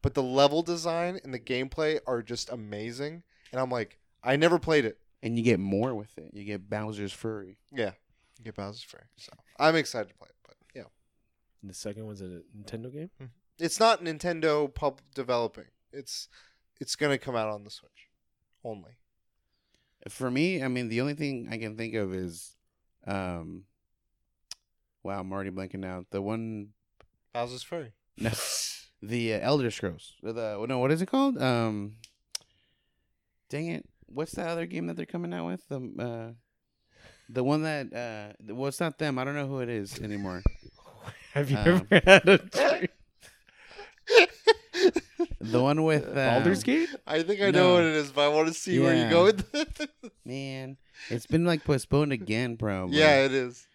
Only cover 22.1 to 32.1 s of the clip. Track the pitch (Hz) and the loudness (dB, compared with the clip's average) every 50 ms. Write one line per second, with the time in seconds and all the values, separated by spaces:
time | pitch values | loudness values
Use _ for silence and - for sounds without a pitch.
22.1 | 92 92 92 87 82 82 - - _ _ _ _ _ _ _ _ _ _ _ 92 | -4 -6 -6 -8 -10 -12 -18 -20 _ _ _ _ _ _ _ _ _ _ _ -8
23.1 | 98 98 95 90 87 85 82 80 85 87 98 _ _ _ _ _ _ _ _ _ | -6 -6 -6 -6 -6 -8 -10 -12 -14 -16 -18 _ _ _ _ _ _ _ _ _
24.1 | _ _ _ _ _ _ _ _ - _ _ _ _ _ _ _ _ _ _ 92 | _ _ _ _ _ _ _ _ -20 _ _ _ _ _ _ _ _ _ _ -8
25.1 | 98 98 95 95 95 98 98 98 92 95 95 92 - 95 95 92 92 92 92 _ | -8 -8 -8 -8 -8 -6 -6 -6 -8 -8 -10 -8 -8 -10 -8 -8 -8 -10 -12 _
26.1 | - 98 98 101 110 113 113 113 110 104 104 107 _ _ _ _ _ _ - _ | -8 -6 -4 -4 -4 -4 -6 -8 -8 -10 -12 -14 _ _ _ _ _ _ -20 _
27.1 | _ _ _ _ _ 120 120 123 127 123 - - 175 170 143 117 - _ _ _ | _ _ _ _ _ -6 -6 -6 -8 -14 -12 -10 -10 -10 -10 -12 -18 _ _ _
28.1 | _ - 107 113 107 - - - - - - - - - - _ _ _ - 104 | _ -4 -4 -2 -2 -2 -4 -4 -4 -4 -6 -6 -10 -12 -18 _ _ _ -8 -6
29.1 | 117 120 117 113 107 101 - 120 147 147 127 117 - - - 95 82 - - - | -4 -2 0 0 -2 0 2 2 2 2 2 0 -2 -4 -6 -8 -8 -8 -18 -20
30.1 | - _ - 104 113 117 113 107 104 101 110 123 131 127 123 135 156 160 185 - | -20 _ -10 -8 -6 -4 -4 -6 -4 -6 -4 -4 -2 0 2 2 2 0 0 -2
31.1 | - 269 277 277 254 208 143 127 123 117 113 113 107 104 101 104 110 - - _ | 0 0 2 2 0 0 0 2 2 2 0 0 -2 -4 -6 -10 -12 -18 -20 _